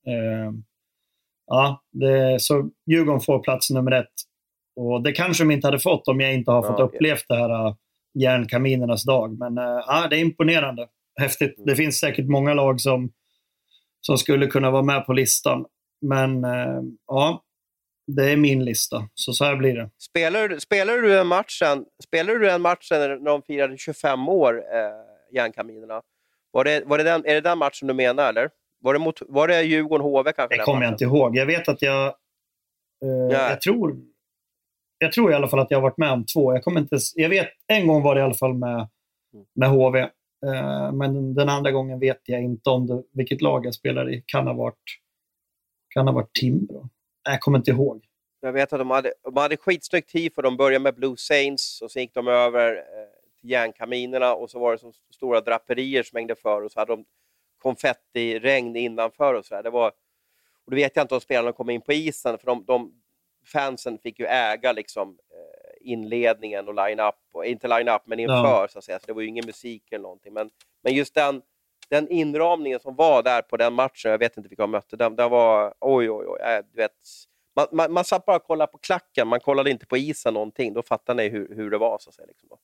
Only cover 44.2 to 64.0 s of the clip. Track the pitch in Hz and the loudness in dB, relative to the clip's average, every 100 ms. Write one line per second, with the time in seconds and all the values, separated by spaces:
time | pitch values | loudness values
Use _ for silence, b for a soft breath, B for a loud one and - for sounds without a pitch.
44.2 | - 139 131 120 120 - - - _ _ | -6 -4 -4 -4 -6 -8 -20 -20 _ _
45.2 | _ _ _ _ _ _ _ 135 135 127 | _ _ _ _ _ _ _ 0 0 0
46.2 | 113 - 127 147 202 139 131 _ _ _ | -4 -2 0 0 -2 -10 -18 _ _ _
47.2 | 143 135 - 135 120 127 139 110 _ _ | -6 -2 2 2 2 2 0 -2 _ _
48.2 | _ _ 131 135 139 143 131 131 131 - | _ _ -4 -2 0 -2 0 0 -2 -8
49.2 | 135 131 147 151 - 175 - 175 - 170 | -4 -2 0 -2 -2 -2 -2 -4 -2 -4
50.2 | 160 - 131 127 139 135 135 123 135 123 | -4 -2 -2 2 2 4 0 -2 -6 -6
51.2 | - 147 139 139 - - 113 131 123 127 | 0 2 2 -4 -8 -10 -12 -8 -6 -4
52.2 | 123 123 120 120 117 95 65 104 104 _ | 2 2 2 2 0 -2 -10 -18 -18 _
53.2 | _ _ 117 123 113 - 117 123 123 131 | _ _ -4 -2 -2 -6 -8 -6 -4 0
54.2 | 127 120 117 127 120 113 120 _ _ _ | 0 0 -6 -4 -2 -2 -8 _ _ _
55.2 | 131 113 110 113 - 123 131 131 117 117 | -2 0 0 -4 -2 -6 -2 -2 -4 -8
56.2 | 117 113 110 104 107 - 107 113 - _ | -8 -6 -2 -2 -4 -6 -4 -4 -8 _
57.2 | _ _ _ _ 131 120 139 120 _ 120 | _ _ _ _ -6 -2 -2 -4 _ -6
58.2 | 117 110 123 135 120 117 120 113 113 _ | -4 -2 0 0 -2 -6 -6 -4 -6 _
59.2 | 143 120 - 101 113 120 113 _ _ _ | 0 0 -6 -10 -4 0 -2 _ _ _
60.2 | _ _ _ _ - 131 139 156 139 127 | _ _ _ _ -6 -2 0 0 -2 -4
61.2 | - 127 120 - 120 117 - 151 156 - | -2 -2 -2 -6 -6 -6 -2 -2 -2 -6
62.2 | 127 113 127 123 98 123 113 _ _ _ | -6 -4 -4 -6 0 -2 -2 _ _ _
63.2 | _ _ _ 151 139 127 127 107 | _ _ _ -4 -4 -6 -10 -10